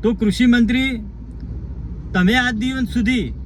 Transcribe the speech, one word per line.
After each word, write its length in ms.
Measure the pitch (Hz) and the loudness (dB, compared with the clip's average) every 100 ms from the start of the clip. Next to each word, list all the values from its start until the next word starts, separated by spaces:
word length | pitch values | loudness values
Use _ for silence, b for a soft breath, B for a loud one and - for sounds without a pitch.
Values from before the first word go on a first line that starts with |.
તો 120 | 214 | 2
કૃષિ 320 | 226 214 185 247 | 2 2 4 4
મંત્રી, 440 | 240 220 226 269 240 208 - - - - - - - - - - | 6 4 2 0 -4 -8 -14 -14 -12 -10 -10 -10 -10 -10 -10 -4
તમે 220 | 175 180 | 2 4
આજ 200 | 247 247 | 4 2
દિવસ 340 | 220 254 262 247 | 0 -2 -2 -2
સુધી 440 | 240 220 254 139 113 | 0 2 0 -2 -6